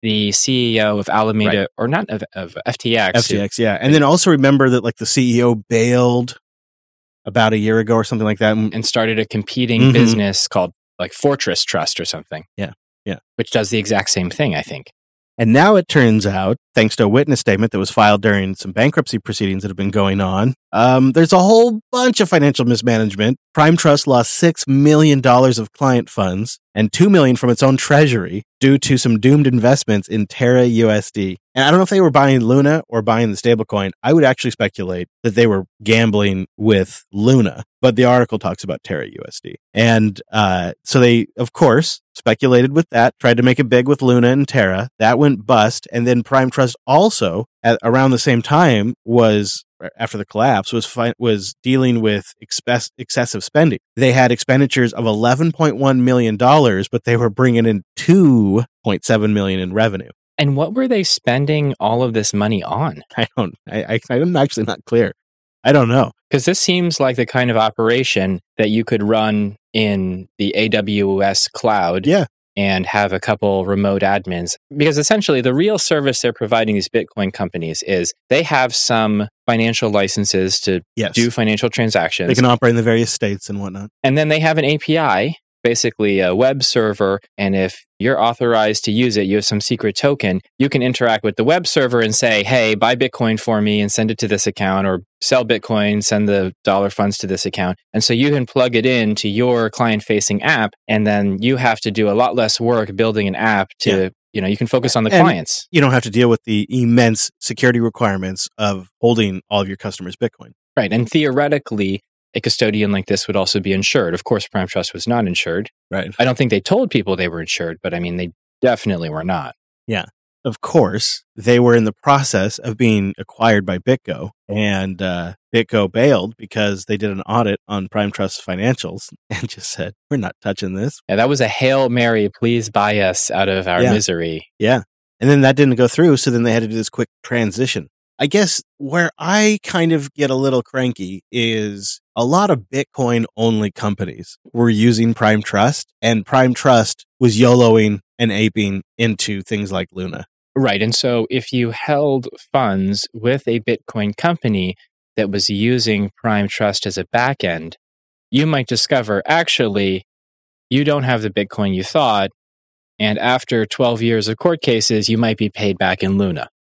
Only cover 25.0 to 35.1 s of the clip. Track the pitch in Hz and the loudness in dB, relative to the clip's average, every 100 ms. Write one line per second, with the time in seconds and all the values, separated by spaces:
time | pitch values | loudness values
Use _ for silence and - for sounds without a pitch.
25 | 156 143 127 123 131 117 107 _ 139 123 | 6 4 4 6 4 2 -4 _ 0 0
26 | - - 95 92 110 - _ 104 107 - | 0 -4 -4 -2 -6 -10 _ -2 -2 2
27 | 190 196 135 123 123 117 135 135 - 147 | 4 6 4 4 2 2 2 2 2 4
28 | 151 120 90 95 - _ 135 139 - 131 | 4 2 -4 -8 -12 _ 2 4 2 0
29 | 123 110 123 147 139 123 113 139 - 104 | 2 2 4 4 4 4 4 2 2 -2
30 | - 110 104 - 123 127 123 113 113 107 | 0 -4 -4 -2 2 4 4 2 2 2
31 | 98 - 98 90 _ - 135 175 185 196 | -2 -6 -6 -8 _ -2 2 4 4 2
32 | 180 143 139 131 113 131 139 156 - 117 | 2 4 4 4 4 2 2 0 -2 -4
33 | 107 113 117 98 120 117 110 104 98 - | 0 0 0 -2 0 0 0 -4 -4 -4
34 | 117 160 151 165 127 - 101 - 92 90 | 0 4 4 2 -4 -2 -4 -4 -8 -6
35 | 90 | -8